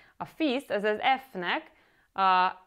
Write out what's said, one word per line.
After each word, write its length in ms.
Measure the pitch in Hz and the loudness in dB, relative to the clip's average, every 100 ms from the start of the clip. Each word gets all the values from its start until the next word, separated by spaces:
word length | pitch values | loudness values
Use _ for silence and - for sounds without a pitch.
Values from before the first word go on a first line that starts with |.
| - - | -20 -16
A 80 | |
FISZ, 440 | 175 - 311 254 - | -14 -2 -2 -2 -2
az 160 | 208 | -2
az 160 | 208 214 254 262 | -2 0 0 -2
F-nek 520 | - 190 175 262 - _ _ _ _ | -4 -8 -4 -4 -6 _ _ _ _
a, 400 | - 190 185 180 - | 0 2 4 2 -2